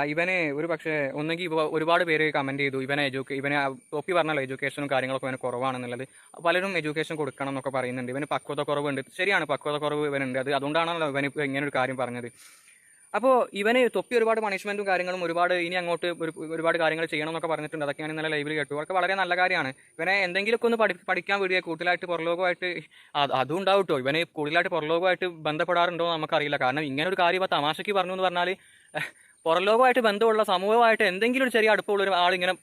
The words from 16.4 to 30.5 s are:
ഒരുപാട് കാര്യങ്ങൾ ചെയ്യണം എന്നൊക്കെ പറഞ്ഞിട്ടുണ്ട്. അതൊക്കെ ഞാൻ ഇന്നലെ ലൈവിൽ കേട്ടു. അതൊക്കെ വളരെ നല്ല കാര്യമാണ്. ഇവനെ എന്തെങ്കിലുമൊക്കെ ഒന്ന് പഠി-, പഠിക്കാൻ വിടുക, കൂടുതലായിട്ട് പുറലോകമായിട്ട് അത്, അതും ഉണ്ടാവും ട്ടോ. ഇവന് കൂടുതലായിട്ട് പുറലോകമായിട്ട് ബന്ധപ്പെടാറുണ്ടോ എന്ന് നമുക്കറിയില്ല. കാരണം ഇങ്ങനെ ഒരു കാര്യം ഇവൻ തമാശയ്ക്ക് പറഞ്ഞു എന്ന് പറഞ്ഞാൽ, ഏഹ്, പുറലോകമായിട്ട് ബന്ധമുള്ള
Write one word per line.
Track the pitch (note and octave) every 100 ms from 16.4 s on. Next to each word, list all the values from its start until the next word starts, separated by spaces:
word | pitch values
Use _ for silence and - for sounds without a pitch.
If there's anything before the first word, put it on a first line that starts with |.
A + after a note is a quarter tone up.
| D#3 E3
ഒരുപാട് | E3 E3+
കാര്യങ്ങൾ | D#3+ D#3+ E3
ചെയ്യണം | D3+ D#3
എന്നൊക്കെ | E3 E3
പറഞ്ഞിട്ടുണ്ട്. | D3+ D3+ D#3 C#3+
അതൊക്കെ | C#3
ഞാൻ | D#3
ഇന്നലെ | D#3 D#3
ലൈവിൽ | D3+ D3 D#3
കേട്ടു. | C#3+ C#3+
അതൊക്കെ | D#3 F#3
വളരെ | F3+ G3
നല്ല | F3+ F3+
കാര്യമാണ്. | F3+ F3+ C3+ B2+ _ -
ഇവനെ | E3+ G3+ F3+
എന്തെങ്കിലുമൊക്കെ | F#3 G#3 A#3 A#3
ഒന്ന് | A3+
പഠി-, | G#3 F3+ -
പഠിക്കാൻ | F#3 F#3 G3+
വിടുക, | F#3+ F#3 E3+
കൂടുതലായിട്ട് | D#3+ F3 F3 F3+
പുറലോകമായിട്ട് | E3 E3 E3+ F#3 E3+ F3+ E3 - - - D3
അത്, | C#3+ C3
അതും | C3 E3+
ഉണ്ടാവും | F#3+ G3 F3+
ട്ടോ. | D3
ഇവന് | B2+ D#3+ E3+ -
കൂടുതലായിട്ട് | D3 E3 F3+ E3+
പുറലോകമായിട്ട് | D3+ E3+ F#3 F3 F#3 E3 D3+
ബന്ധപ്പെടാറുണ്ടോ | D#3 F3 F3 F3 E3 E3+
എന്ന് | E3
നമുക്കറിയില്ല. | D#3 D#3 D3 C#3+ B2+
കാരണം | C#3+ D3+
ഇങ്ങനെ | C3+ F3
ഒരു | F#3+
കാര്യം | F3 F#3
ഇവൻ | F#3+ E3
തമാശയ്ക്ക് | D3 D#3+ G3 G3
പറഞ്ഞു | F3+ F#3
എന്ന് | F#3
പറഞ്ഞാൽ, | F3 F3 G3 _ _ _ D#3
ഏഹ്, | - - _ _ D#3+
പുറലോകമായിട്ട് | F3 G3 A3+ B3+ B3+ A3+
ബന്ധമുള്ള | G3+ A3+ A3 G#3